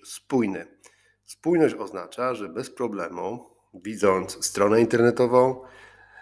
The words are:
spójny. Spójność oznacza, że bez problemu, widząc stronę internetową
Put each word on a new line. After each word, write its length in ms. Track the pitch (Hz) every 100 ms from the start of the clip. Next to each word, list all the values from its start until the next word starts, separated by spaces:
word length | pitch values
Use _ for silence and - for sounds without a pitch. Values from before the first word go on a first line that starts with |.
spójny. 600 | - - - 135 107 90 85 _ - _ _ _
Spójność 500 | - - 160 175 147
oznacza, 600 | 113 98 95 82 - 127
że 140 | 113 101
bez 220 | - 131
problemu, 840 | - 120 101 85 87 90 117 - _ _
widząc 720 | 92 101 107 101 95 95 - -
stronę 340 | - 101 110
internetową 840 | 117 117 120 120 123 127 127 131 - - - - _ -